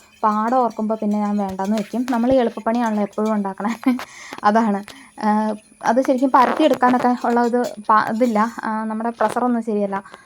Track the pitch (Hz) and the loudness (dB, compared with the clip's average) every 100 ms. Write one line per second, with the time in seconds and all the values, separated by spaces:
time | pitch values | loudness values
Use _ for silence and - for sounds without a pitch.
0 | _ _ 220 214 220 262 233 220 214 220 | _ _ 0 0 2 2 2 0 -4 -2
1 | 208 208 208 208 196 190 196 220 202 226 | -2 0 0 -2 -2 -4 -2 -2 -2 -4
2 | 254 240 240 269 226 220 226 233 233 208 | -2 0 2 2 2 -2 -2 -2 0 -2
3 | 202 - 214 214 196 190 202 226 269 247 | -2 -2 -2 -2 -4 -4 -6 -4 -2 -2
4 | - - - - 208 220 226 202 208 - | -4 -18 -18 -2 2 2 2 -2 -6 -18
5 | - - 214 214 214 208 - - - 233 | -20 -6 0 0 0 -4 -10 -6 0 2
6 | 262 254 269 277 247 - 311 - 247 247 | 2 2 4 4 4 4 2 2 2 2
7 | 247 247 233 240 240 240 240 - 208 214 | 0 0 0 0 2 0 -2 -4 2 2
8 | - 220 247 208 233 - 226 220 220 220 | 2 0 0 2 0 -2 -6 -4 -6 -6
9 | 226 233 214 240 247 233 226 208 202 196 | -6 -2 -2 0 0 0 -2 -2 -2 -4
10 | - - | -10 -18